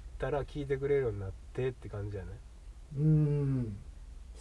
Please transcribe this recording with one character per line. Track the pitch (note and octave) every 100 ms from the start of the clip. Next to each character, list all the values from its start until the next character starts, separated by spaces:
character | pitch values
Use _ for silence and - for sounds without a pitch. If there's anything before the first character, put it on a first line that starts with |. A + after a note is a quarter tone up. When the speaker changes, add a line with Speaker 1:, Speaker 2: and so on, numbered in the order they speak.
| - -
Speaker 1:
た | C3+
ら | C#3+
聞 | B2+ D3
い | C#3
て | C3+
く | C#3
れ | C#3
る |
よ | B2
う |
に | G2+
な | F#2+
っ | - -
て | - C3
っ |
て | A#2+ G#2
感 | G#2 G2+
じ | G2
や |
ね。 | F2+ G2+ - - - - - C#3
Speaker 2:
う |
ー |
ん。 | D#3 D#3 D3+ C#3+ C#3 C3 A#2 G2 - - - - - -